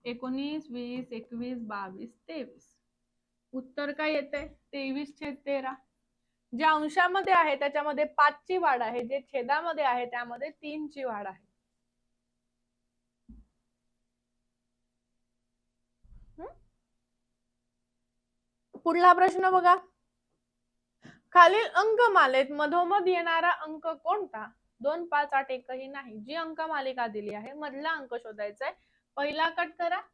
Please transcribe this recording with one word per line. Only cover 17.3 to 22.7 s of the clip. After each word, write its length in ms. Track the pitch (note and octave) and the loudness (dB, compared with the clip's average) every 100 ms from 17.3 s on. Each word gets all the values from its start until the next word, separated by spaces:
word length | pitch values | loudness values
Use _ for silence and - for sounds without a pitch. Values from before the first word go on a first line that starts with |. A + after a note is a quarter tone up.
| _ _ _ _ _ _ _ _ _ _ _ _ _ _ - | _ _ _ _ _ _ _ _ _ _ _ _ _ _ -4
पुढला 280 | E4 E4+ F4+ | -2 6 8
प्रश्न 380 | F4+ F#4 F#4 F#4 | 8 6 4 2
बघा. 260 | F#4 F4 F#4 - _ _ _ _ _ _ _ _ _ _ _ - - _ | 6 6 4 0 _ _ _ _ _ _ _ _ _ _ _ -20 -20 _
खालील 340 | F4+ E4+ G4+ A#4 | 8 10 8 2
अंकमालेत 840 | F4 G#4+ A4 A#4 F#4+ C#4 C4 C4+ | 2 2 4 6 6 6 4 0
मधोमध 580 | D4 D4 | -2 0